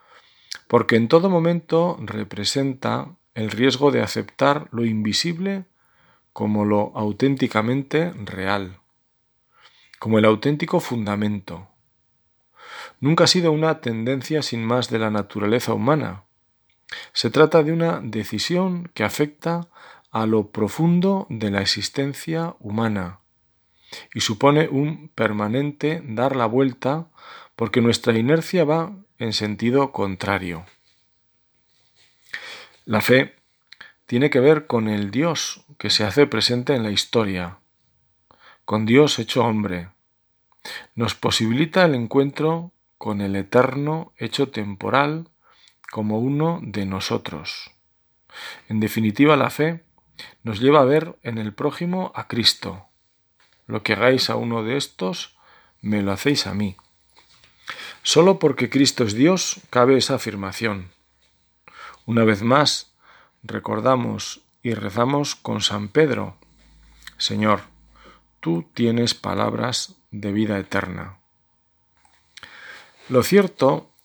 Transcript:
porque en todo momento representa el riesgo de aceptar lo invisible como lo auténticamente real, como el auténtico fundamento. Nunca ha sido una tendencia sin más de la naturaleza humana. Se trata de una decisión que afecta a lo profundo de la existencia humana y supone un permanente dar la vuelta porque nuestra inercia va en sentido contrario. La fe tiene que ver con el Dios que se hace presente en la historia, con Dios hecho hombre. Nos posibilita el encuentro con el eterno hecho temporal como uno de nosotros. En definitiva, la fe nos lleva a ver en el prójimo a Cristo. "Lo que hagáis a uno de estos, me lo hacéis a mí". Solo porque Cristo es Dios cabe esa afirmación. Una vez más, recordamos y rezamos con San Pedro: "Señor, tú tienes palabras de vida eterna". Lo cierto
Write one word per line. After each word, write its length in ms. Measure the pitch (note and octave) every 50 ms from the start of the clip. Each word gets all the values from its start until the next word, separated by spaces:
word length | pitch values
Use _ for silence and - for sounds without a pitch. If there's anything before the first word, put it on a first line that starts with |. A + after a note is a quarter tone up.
| _ _ - - _ _ _ _ _ - - - _ -
porque 280 | - A#2+ A2 - A#2
en 120 | A2+ A#2 A2+
todo 200 | D#3+ E3 F3+ G3
momento 640 | F3+ E3+ E3 E3+ F3 E3+ E3 - E3 E3 E3+ F3+ - -
representa 1120 | A2+ G2+ - G#2+ G#2 - - G#2 G2+ - - C#3 C3+ C#3 B2+ C3 - A2+ A2+ B2+ C#3+ E3+ E3+ _ _ _ -
el 160 | A#2 A2 G#2+
riesgo 400 | G#2 G#2+ B2 C3+ A#2+ B2+ C#3+ C#3+
de 120 | B2+ A#2+
aceptar 640 | A2 G#2+ - A2+ G#2 - - - C3+ C#3 C#3+ D3+ D3+ -
lo 140 | - A#2 A#2
invisible 840 | A2+ A2 G#2+ G#2+ G#2+ G2 - - F3 E3+ E3 F#3+ G3 G3 G3 F#3 - _ _ _ _ _ _ _ _ _ _ _ _
como 320 | - - G#2+ G#2+ G#2+ G#2 G#2
lo 280 | G#2 G#2 G#2 G#2 - -
auténticamente 1160 | C3 G#2+ G#2 G2+ - B2+ C#3 C#3 C3 C3+ A2+ - A2 G#2+ A#2 B2+ C#3 C3+ - - D3+ E3+ F3
real, 720 | - - G#2 F#2+ F#2 F#2+ F#2+ G2 G#2 G2+ G2 F#2 F#2+ - _ _ _ _ _ _ _ _ _ _ _ _ _ _ _ _ - - _ _ _ _ - -
como 200 | - A2 A2 G#2+
el 60 | G#2+
auténtico 560 | G#2+ G#2+ G#2 - C#3+ D3+ D3 F3 E3+ - E3+
fundamento. 880 | - - B2 A#2 G#2 G#2 G2+ G#2 G#2+ G#2 G#2 G2+ F#2+ - E2+ E2+ G2 - _ _ _ _ _ _ _ _ _ _ _ _ _ _ _ _ _ - - - - - - - - _
Nunca 240 | B2+ C#3+ E3 F3+ E3+
ha 40 | -
sido 240 | - F#3 E3+ E3
una 280 | D3+ D#3 D#3 D#3+ D3+ -
tendencia 600 | - B2 A2+ A2 A2+ B2+ C3+ C3+ A#2+ - D#3 D3+
sin 220 | C3 - B2 A#2 A2+
más 240 | A2 A#2+ B2+ A#2 -
de 80 | A#2+ A2+
la 120 | A2 G#2+
naturaleza 640 | G#2+ G#2 G2 - - G#2+ G2+ G#2 A2+ B2 - A2+ A2
humana. 500 | G#2 G#2+ C3 D#3 D3+ A#2+ G2 F#2 G2+ - _ _ _ _ _ _ _ _ _ _ _ _ - - - - -
Se 180 | - - - A#2
trata 320 | B2 D3+ D#3 D3+ F3 E3
de 100 | D3 D3+
una 280 | E3 E3 E3 E3 E3+ -
decisión 880 | - A#2 A2 A2 G2+ - A2 G2+ - - F3 F3 F#3 F#3 F3+ F3 F3 - -
que 100 | - A2
afecta 640 | G2+ - - D3 D3 - _ - E3 E3+ E3+ E3+ - _ - - - - - _ _
a 160 | - A2 A2
lo 240 | A2 A2+ A2 G2 -
profundo 760 | - G#2+ G#2+ G2+ - - D#3+ E3+ F3 F3+ F3+ G3 G3 F#3+ - -
de 220 | C3 A2 A2 G#2
la 100 | G2+ G2+
existencia 920 | G2 F#2+ - G#2 G2+ - - C#3 C#3 C#3+ C3+ - - E3 D#3+ E3 E3 E3+ - -
humana 580 | - G#2 G#2 A2 A2+ A2+ G#2 G2 F2+ F2 F#2+ - _ _ _ _ _ _ _ _ _ _ _ _ _ _ - - - - -
y 60 | A2+
supone 480 | - - G#2+ - C3+ C#3 D3 D3+ D#3+ -
un 400 | C#3+ C3+ D3 D3+ D#3 - D#3 -
permanente 960 | _ - A#2 G#2+ G#2+ G#2 G#2 G#2 A2+ C3+ C#3+ D3 D3 - - D3+ D#3+ E3 -
dar 320 | C3 G#2+ A2 B2 C3+ C3
la 100 | C3 A#2
vuelta 600 | G#2+ A#2 C3 C#3 C3 A#2+ - - B2+ D3 E3 E3 - _ - - - - - - - _
porque 240 | - A#2 G#2+ - B2+
nuestra 360 | A#2 A#2+ A2+ - - A#2+ A2+
inercia 480 | A2 A2+ C3 D#3+ E3 D#3+ - F#3+ F3+ D#3
va 280 | C#3+ D#3 E3 E3 G3 G3+ F#3+ - _ _ -
en 140 | A#2+ A2+
sentido 580 | G2+ - G#2+ G#2 G#2 G2+ A2+ A#2+ B2 C#3 C#3 C3
contrario. 760 | - - G2+ G2 F#2+ F2 - G2 G2+ F#2 F#2 F2 E2+ D#2+ F2+ - _ _ _ _ _ _ _ _ _ _ _ _ _ _ _ _ _ _ _ _ _ _ _ _ _ _ _ _ _ _ _ _ - - - - - - - - _ _ _
La 160 | - A2 G#2
fe 340 | - - B2 C3 C#3 - - _ _ _ _ _ _ _ - - - - _ _ _
tiene 240 | - B2 B2 C#3+ D3
que 80 | D3 C3
ver 300 | B2 D3 D#3 D3 D3 -
con 200 | B2+ A2+ A2 G#2+
el 220 | G#2+ G#2 G2+ G2
Dios 540 | G2 B2+ D#3+ E3+ D3+ - - - - - _ - - -
que 120 | - G2+
se 140 | - - G#2+
hace 240 | G#2 F#2+ C#3+ C#3+ C#3
presente 460 | - A2 - - B2 B2 B2 D3+ C#3+
en 100 | A#2+ A2
la 80 | G#2+
historia, 680 | G2 - - - - A#2 A2 G2 F#2+ F2+ F2 F2 F#2+ - _ _ _ _ _ _ _ _ _ _ _ _ _ _ _ _ _ - - _ _
con 220 | - G#2+ G#2+ A2
Dios 320 | G#2+ A#2 C#3 D3+ C#3 - -
hecho 260 | A2+ - - B2+ A#2
hombre. 440 | A#2 A2+ G#2+ G#2 G2 F2+ F2 F2 F#2+ - _ _ _ _ _ _ _ _ _ _ _ _ _ - - - - - - -
Nos 220 | A#2 A#2 G#2+ -
posibilita 680 | - - A2+ - - A#2 A2 A#2 C3+ E3 D#3 - F#3+ F3+
el 120 | E3 C#3
encuentro 720 | A#2+ A#2 G#2 - C#3 C#3 C#3+ C#3 - D3+ D#3 E3 E3 E3+ F3 - _ _ _ _ -
con 220 | - A2 G#2+ G2+
el 140 | G2+ G2 G2
eterno 800 | G2 F#2+ - - B2 B2+ B2+ B2+ C#3+ C#3+ D3+ D#3 D#3+ E3 - _
hecho 340 | - A#2+ A2+ - - C#3 C3+
temporal 800 | - A2 G#2 G2+ G2+ G2 G2+ G2+ A2+ C3+ C#3+ D3 D#3 E3 E3 - _ _ _ _ _ _ _ _ _ _ _ -
como 300 | - A2 G#2+ G#2+ G#2+ A2
uno 400 | B2 C3+ C#3+ D3 D#3 E3 E3+ F3
de 240 | - A#2 F#2+ G#2 G2
nosotros. 840 | G2 F#2+ F#2+ - - A#2 G#2 - - F2 D2+ - - - - - - _ _ _ _ _ _ _ _ _ _ _ _ - - - - - - - -
En 100 | A2 G#2+
definitiva, 560 | A2 G#2 - A2+ A2 G#2+ G#2 - C#3+ D3+ D3+
la 140 | C3+ A#2+ A#2+
fe 340 | - - D3 E3 E3+ E3 - _ _ _ _ _ _ - - - - _ -
nos 160 | A2+ G#2 G2
lleva 200 | B2 C3+ D3 D3+
a 40 | C3
ver 340 | B2+ D3 D#3 E3 E3+ - -
en 160 | - B2 A2+ A2+
el 140 | G#2+ G#2+
prójimo 600 | G#2 - C3+ D3 - - E3+ F3 F3+ F#3 F#3 - -
a 140 | A#2 A2 -
Cristo. 580 | B2+ A#2+ G#2+ - - - - G2+ F#2 F#2+ - _ _ _ _ _ _ _ _ _ _ _ _ _ _ _ _
"Lo 160 | - A2 G#2+
que 120 | - - G#2+
hagáis 360 | G2 A#2 B2+ C3+ B2+ - -
a 60 | A#2
uno 260 | A#2 A#2+ A#2 A#2 A2+
de 140 | G#2+ A2+ C3
estos, 600 | C#3 - - _ - F#3 F#3+ F3+ - - - _ _ _ _ _ _ _ _ _ _
me 220 | - G#2+ G#2+ G#2
lo 100 | G2 G2+
hacéis 340 | G2 F#2+ - C#3+ D3 C#3 -
a 80 | G2 F#2+
mí". 220 | G2+ G#2 F#2+ F#2+ - _ _ _ _ _ _ _ _ _ _ _ _ _ _ _ _ _ - - - - - - - -
Solo 340 | - - D3+ E3+ F#3+ F#3+ -
porque 300 | - D3 C3 - B2+ A2
Cristo 360 | - C3+ C#3 - - - A#2+
es 100 | G#2 G2+
Dios 460 | A2+ C#3 E3+ F#3+ F3 - - - - - _
cabe 260 | - B2 B2 C3 C3+
esa 200 | B2+ - - C3+
afirmación. 720 | - - A2+ G2+ G2 G2 F#2+ F#2+ - A2+ A2 G2+ F#2+ F#2 F2+ _ _ _ _ _ _ _ _ _ _ _ _ _ _ _ - - - - - - - _
Una 180 | A2+ A2+ A2+ A2+
vez 180 | A2 G#2 G2
más, 500 | A2 A#2 C3 D3 D3 C#3 - - - _ _ _ _ _ - - _ _ _ _
recordamos 1000 | - G#2 G#2 G#2 - G#2+ G#2+ G#2+ G#2+ B2+ C3 B2 A#2+ A2 G#2 G2+ - - - - _ _ _ _
y 120 | - B2 A2
rezamos 600 | G#2 G#2+ G2+ F#2 A2+ A#2+ C3 C#3+ C#3+ C#3+ C#3+ -
con 280 | - - - A2 G#2+
San 260 | G2+ - G#2+ G#2 G#2 G2
Pedro: 480 | - D3 D#3+ C#3 A#2 G#2 G2+ G2 - _ _ _ _ _ _ _ _ _ _ _ _ _ - - -
"Señor, 460 | - - - G#2+ G#2 G#2+ G#2+ G#2 F#2 - - _ _ _ _ _ _ - - - _ _ _ _ _
tú 260 | - D#3+ E3+ E3+ - - -
tienes 400 | - A#2+ A#2 A2+ A#2+ A#2+ A2+ -
palabras 800 | - - G2 F#2+ G2+ A2 A2 A2 A2+ A2+ B2 B2 - - - - _ _ _
de 220 | - G#2 G#2 G2+
vida 260 | G2 G#2+ A2 G#2+ G#2 G2
eterna". 580 | F#2 - - G2 F#2+ F#2 F2 F2+ E2+ F#2 F#2 - _ _ _ _ _ _ _ _ _ _ _ _ _ _ _ _ _ _ _ _ _ _ _ - - - - - - - - - - - _ _ - -
Lo 140 | B2+ B2
cierto 680 | A2+ - F3+ G3+ F#3+ F3+ - - C3 C3+ D#3 D#3+ - _ _ _